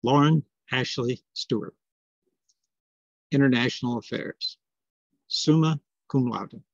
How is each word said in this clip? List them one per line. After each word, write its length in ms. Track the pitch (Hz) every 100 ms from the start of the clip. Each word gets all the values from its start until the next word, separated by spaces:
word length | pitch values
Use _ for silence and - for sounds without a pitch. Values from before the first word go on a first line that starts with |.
Lauren 400 | 117 143 147 160 - _ _
Ashley 500 | 127 123 - 120 123 _
Stewart, 420 | - - 113 - _ _ _ _ _ _ _ _ _ _ _ _ _ _ _ _
International 640 | 139 139 123 120 - 123 120
Affairs, 600 | - 117 - - - - _ _ _ _ _ _ _
summa 500 | - - 160 156 151 _ _ _
cum 160 | 139 123
laude. 360 | 104 98 - _